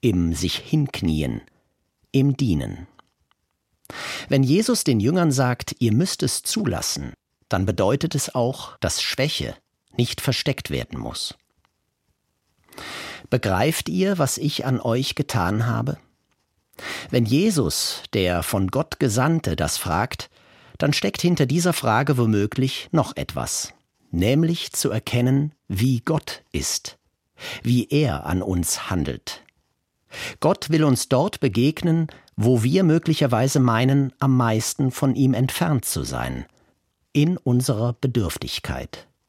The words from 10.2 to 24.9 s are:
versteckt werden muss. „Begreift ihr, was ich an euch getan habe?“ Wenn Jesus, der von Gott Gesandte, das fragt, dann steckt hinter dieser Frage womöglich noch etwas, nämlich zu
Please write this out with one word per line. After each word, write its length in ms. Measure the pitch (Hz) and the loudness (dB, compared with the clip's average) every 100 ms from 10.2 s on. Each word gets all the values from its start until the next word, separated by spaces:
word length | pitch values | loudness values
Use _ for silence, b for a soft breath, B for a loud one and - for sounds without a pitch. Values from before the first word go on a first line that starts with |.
versteckt 500 | - 127 - 135 - | -4 -2 -2 -4 -4
werden 280 | 67 58 64 | -6 -6 -8
muss. 380 | 57 64 - - _ _ _ _ _ _ _ _ _ _ _ _ _ B B B B B B | -10 -8 -10 -12 _ _ _ _ _ _ _ _ _ _ _ _ _ B B B B B B
„Begreift 580 | 120 104 92 131 165 - | 0 2 2 2 0 -2
ihr, 300 | 180 190 190 | 0 0 2
was 180 | 139 - | 0 0
ich 300 | 156 - - | -2 -2 -2
an 140 | 127 | 0
euch 340 | 120 117 135 | 0 -2 -2
getan 500 | - 147 117 87 107 | -4 -2 0 0 0
habe?“ 320 | 117 113 120 - _ _ _ _ _ _ _ - B B B | 0 -2 -4 -6 _ _ _ _ _ _ _ -18 B B B
Wenn 160 | 123 | 0
Jesus, 800 | 113 135 208 175 95 - - - - | 2 4 2 2 0 0 -4 -6 -4
der 280 | 107 92 87 | 0 2 0
von 240 | 85 101 95 | -2 0 0
Gott 320 | 131 160 - | 0 -4 -2
Gesandte, 560 | 139 107 135 165 - | 0 2 2 2 0
das 220 | 80 82 - | -2 -2 -4
fragt, 520 | - 82 107 - - b b b b b | -2 -2 -2 -6 -14 b b b b b
dann 160 | 147 | 0
steckt 300 | 147 196 - | 0 -2 0
hinter 240 | 175 175 131 | 0 2 2
dieser 260 | 151 175 | 2 0
Frage 460 | - 120 110 143 135 | 0 2 2 2 2
womöglich 680 | 117 107 104 - 131 - - | 4 4 2 0 -2 -2 -2
noch 240 | 165 131 | 0 0
etwas, 580 | - 69 - 60 - - - _ _ _ | -4 -8 -6 -6 -6 -8 -14 _ _ _
nämlich 600 | 87 95 139 165 170 - | 0 2 4 2 0 -6
zu 180 | - - | -4 -2